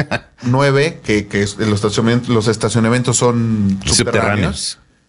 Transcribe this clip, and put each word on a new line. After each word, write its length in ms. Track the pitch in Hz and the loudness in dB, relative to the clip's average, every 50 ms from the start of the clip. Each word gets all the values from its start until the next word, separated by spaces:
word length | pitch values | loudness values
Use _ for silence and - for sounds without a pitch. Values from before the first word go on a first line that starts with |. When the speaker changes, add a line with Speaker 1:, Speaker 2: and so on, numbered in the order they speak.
| 139 - 120 117 | 0 0 -4 -6
Speaker 1:
<laughs> 240 | - - _ - - | -8 -10 _ -6 -2
Speaker 2:
nueve, 560 | 123 127 131 143 139 135 139 147 165 170 - - | 0 2 2 4 4 4 2 2 0 -2 -6 -4
que, 220 | - 107 104 101 | -2 0 0 0
que 160 | - - 101 | -2 -2 -2
es, 160 | 101 101 - | -2 -2 -2
los 140 | - 110 107 104 | -2 0 0 0
estacionamientos, 540 | 101 107 104 98 127 113 113 120 120 123 123 | 0 0 -2 0 0 2 2 2 0 0 0
los 180 | 123 110 104 | 0 0 2
estacionamientos 720 | 117 107 - - 107 98 117 110 113 120 127 123 131 120 | 0 0 0 -2 -2 0 2 2 2 2 0 0 0 0
son 640 | - 127 120 120 117 117 113 113 107 101 98 98 95 98 | 2 2 2 2 0 0 0 0 0 0 0 0 -2 -2
subterráneos. 140 | 107 - | -2 -2
Speaker 1:
Subterráneos. 840 | - 120 120 113 104 - 104 104 104 92 78 73 - - - - - _ _ _ _ _ | 0 0 0 0 0 0 0 0 0 -2 -2 -4 -6 -8 -10 -12 -14 _ _ _ _ _